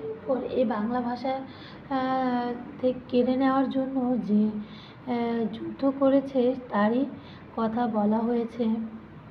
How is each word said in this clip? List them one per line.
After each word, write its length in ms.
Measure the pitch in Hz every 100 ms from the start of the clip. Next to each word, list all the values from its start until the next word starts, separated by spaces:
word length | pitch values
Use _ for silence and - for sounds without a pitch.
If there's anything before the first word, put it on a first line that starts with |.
উপর 340 | - - - 254
এই 280 | - - 240
বাংলা 360 | 220 214 247
ভাষা, 380 | 240 240 269 269 269 - - - -
আহ, 640 | 269 262 262 254 247 240 240 - -
থেকে 180 | 254 254 -
কেড়ে 280 | 247 247 254
নেওয়ার 340 | 269 269 262
জন্য 480 | 269 262 269 247 247
যে, 260 | 180 208 214 214 208 - - - -
আহ, 340 | 240 233 233 220
যুদ্ধ 380 | 220 330 - 269 269
করেছে, 560 | 269 277 269 262 247 254 -
তারই 360 | 202 214 240 285 - - - - -
কথা 320 | 226 226 240
বলা 320 | 214 208 220
হয়েছে 500 | 226 240 226 - 226 226 226 - - - -